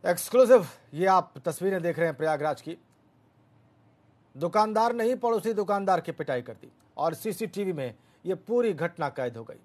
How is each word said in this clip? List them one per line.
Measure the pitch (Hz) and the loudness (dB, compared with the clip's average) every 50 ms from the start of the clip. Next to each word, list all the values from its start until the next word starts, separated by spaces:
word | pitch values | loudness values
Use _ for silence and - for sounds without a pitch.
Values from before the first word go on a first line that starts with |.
| - | 0
एक्सक्लूसिव | 180 175 175 - - - 247 262 220 254 233 175 139 - - _ _ - | 0 0 0 -2 0 6 6 8 10 8 8 8 2 -12 -20 _ _ -6
ये | 147 180 | -2 2
आप | 190 190 185 180 - _ 143 _ | 4 4 4 2 0 _ -8 _
तस्वीरें | 170 151 - 180 196 190 185 | -8 -6 -2 -2 -2 -2 0
देख | 165 170 160 156 | -2 -2 -2 0
रहे | 170 | -2
हैं | 165 151 | -2 -2
प्रयागराज | 123 156 156 156 143 147 151 147 - | -2 -2 -2 -2 0 -2 -4 -4 -4
की। | - 160 170 - _ _ _ _ _ _ _ _ _ _ _ _ _ _ _ _ _ _ _ _ _ _ _ _ _ _ _ _ _ _ _ | -8 -14 -14 -14 _ _ _ _ _ _ _ _ _ _ _ _ _ _ _ _ _ _ _ _ _ _ _ _ _ _ _ _ _ _ _
दुकानदार | 131 156 175 170 214 214 220 214 220 226 233 233 | -6 -6 0 2 2 2 4 2 2 2 2 0
ने | 233 220 | 0 0
ही | 233 254 | 0 -2
पड़ोसी | 247 - 233 233 214 - 226 226 | 0 0 0 0 0 -2 -2 -2
दुकानदार | 208 202 180 202 202 196 190 185 170 | -2 -2 -2 -2 0 2 2 0 0
की | 165 - | 0 -6
पिटाई | 156 - 156 - 135 123 | -10 -8 -6 -4 -4 -4
कर | 123 - 113 | -4 -8 -16
दी | - - - _ _ _ _ _ | -18 -20 -20 _ _ _ _ _
और | - 147 165 160 | -4 -4 -4 -4
सीसीटीवी | - - 220 196 175 220 208 - 196 202 190 180 | -4 -8 -8 -6 -6 -8 -8 -6 -6 -4 -4 -4
में | 147 131 120 110 _ _ _ _ _ _ | -6 -6 -8 -10 _ _ _ _ _ _
ये | 170 190 | -6 -6
पूरी | 185 - - 226 240 240 226 185 | -6 -4 -2 0 2 2 2 0
घटना | 135 165 170 170 - 156 139 | -2 -4 -6 -4 -4 -6 -6
कैद | - - 127 123 113 | -4 -4 -6 -6 -6
हो | 113 113 | -10 -16
गई। | - - - _ | -16 -18 -20 _